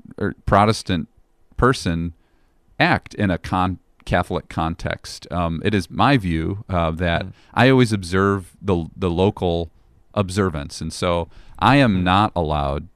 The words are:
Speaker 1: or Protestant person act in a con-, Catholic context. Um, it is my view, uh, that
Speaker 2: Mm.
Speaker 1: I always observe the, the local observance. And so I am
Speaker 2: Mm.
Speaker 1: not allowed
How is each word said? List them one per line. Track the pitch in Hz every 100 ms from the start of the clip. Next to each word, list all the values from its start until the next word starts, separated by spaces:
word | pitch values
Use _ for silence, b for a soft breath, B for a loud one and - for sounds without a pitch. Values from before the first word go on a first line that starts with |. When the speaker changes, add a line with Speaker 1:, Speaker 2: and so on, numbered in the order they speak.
| - -
Speaker 1:
or | 101 - -
Protestant | 101 107 110 - 90 - _ _ _ _ -
person | 123 - 95 85 82 - _ _ _ _ _ -
act | 165 127 -
in | - 101
a | 85
con-, | - 92 92 87 _ _
Catholic | - 90 - 87 -
context. | - 82 85 - - - - -
Um, | 87 85 82
it | 104
is | 104 -
my | - 117 143
view, | 92 80 82 98 -
uh, | 90 82
that | 82 87 82 90
Speaker 2:
Mm. | b b
Speaker 1:
I | - 123
always | 131 120
observe | 107 87 92 98 98 90 _
the, | 101 87 80 -
the | 92
local | 85 98 - 92 85 85 - _ _ _
observance. | 104 95 92 95 76 76 -
And | 82
so | - 90 87 82 b b -
I | 110 143
am | 127 92
Speaker 2:
Mm. |
Speaker 1:
not | 90 92 107 -
allowed | 78 73 71 73 80